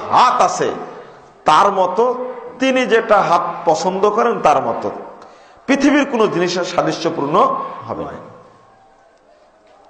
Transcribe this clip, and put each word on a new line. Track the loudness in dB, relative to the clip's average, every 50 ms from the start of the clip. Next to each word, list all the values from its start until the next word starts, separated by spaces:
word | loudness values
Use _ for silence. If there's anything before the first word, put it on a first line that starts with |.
| -8 0
হাত | 2 4 4 4 4 2
আছে | 2 0 0 -2 -4 -4 -4 -6 -12 -14 -16 -18 -20 -20 -20 -20 -20 -20 _ _ 2
তার | 4 4 6 4 4
মতো, | 2 2 0 0 2 0 0 0 0 -4 -6 -10 -10 -14 -16 -16 -6 -2
তিনি | 0 0 2 0 0
যেটা | 2 2 0 2 4 2 2
হাত | 4 2 2 0 0 -2 -8 -4 0
পছন্দ | 0 0 2 0 -2 -2 0 0 0
করেন | 2 2 0 0 0 2
তার | 2 2 2 2
মতো। | 2 -2 -4 -4 -6 -8 -8 -8 -14 -16 -18 -20 -20 -20 -20 -20 -20 -20 -20 -14 -2
পৃথিবীর | -2 0 2 4 4 4 2 0 0
কোনো | 0 0 0
জিনিসের | 0 0 0 -2 -2 -2 -4 -4
সাদৃশ্যপূর্ণ | -2 -2 -2 0 0 -2 -2 -4 -4 -2 -2 -4 0 2 2 2 2 0 -4 -6 -10 -12 -14 -12 -12
হবে | -10 -10 -10
না। | -10 -12 -16 -18 -20 -20 -20 -20 -20 _ _ _ _ _ _ _ _ _ _ _ _ _ _ _ _ _ _ _ _ _ _ _ _ _ _ _